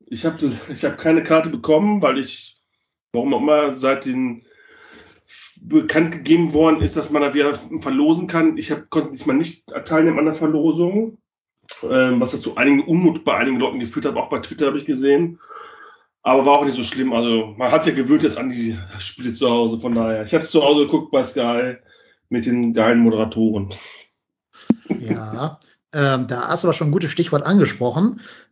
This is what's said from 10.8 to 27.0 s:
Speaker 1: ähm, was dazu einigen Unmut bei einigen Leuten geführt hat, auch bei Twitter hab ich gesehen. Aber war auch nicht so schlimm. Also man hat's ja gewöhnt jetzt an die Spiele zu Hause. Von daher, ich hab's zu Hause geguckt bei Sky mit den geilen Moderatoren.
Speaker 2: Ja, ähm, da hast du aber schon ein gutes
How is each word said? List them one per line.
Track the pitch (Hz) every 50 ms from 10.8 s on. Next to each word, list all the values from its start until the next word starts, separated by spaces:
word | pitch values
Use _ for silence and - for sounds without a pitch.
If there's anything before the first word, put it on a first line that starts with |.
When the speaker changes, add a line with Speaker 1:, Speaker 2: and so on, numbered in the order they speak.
| 175 180 196 214 226 226 - - _ _ _ _ _ _ _ _ _ - - - -
Speaker 1:
ähm, | - 131 131 127 127 123 120
was | 127 123
dazu | - - - 120 -
einigen | 113 131 139 143 139 151
Unmut | 170 160 175 185 156 - - -
bei | - -
einigen | 98 120 139 131 120
Leuten | 131 151 143 127
geführt | 120 113 - - -
hat, | 139 -
auch | 120 120 -
bei | 147 120
Twitter | - - - - 147 135
hab | -
ich | 143 -
gesehen. | 156 139 127 135 139 143 151 170 170 170 - - - - - - - - - - - - _ _ _ _ _ -
Aber | 123 131 135 131
war | 139 143 147
auch | 147
nicht | 139 120
so | 127 117
schlimm. | - - 131 131 131 120
Also | 117 120 117 113 113 110 107 107
man | 107 127 123 143
hat's | 160 - 160
ja | 131
gewöhnt | 135 123 127 151 147 156
jetzt | 139 -
an | - 127 131
die | 123 120 117 113 104 92 90 - - 98
Spiele | - - - - 123 120 113
zu | - 135 120
Hause. | 117 120 117 113 113 113
Von | 127 123 117
daher, | 113 113 113 110 107 107
ich | 104 170
hab's | 156 160 - -
zu | 156 143
Hause | 143 151 147 143
geguckt | 143 160 - - -
bei | 147 135 123
Sky | - - 139 120 117 120 120 127 127 127 - _ _ _ _ _ _ _ _ _ _
mit | 123 120 113
den | 127 120 123 120 117 113
geilen | 110 110 117 120 117
Moderatoren. | 117 113 110 107 110 104 - 113 113 110 107 101 98 95 95 - - - - - - _ _ _ _ _ _ _ _ _ _ - - - - - - - - -
Speaker 2:
Ja, | 123 110 107 110 110 107 110 117 143 160 - - _ _ _ _ _ _ -
ähm, | 151 143 135 135 127 127 107
da | 127 120 120
hast | - 165 170 -
du | 170
aber | 156
schon | - 165 147
ein | 147
gutes | 196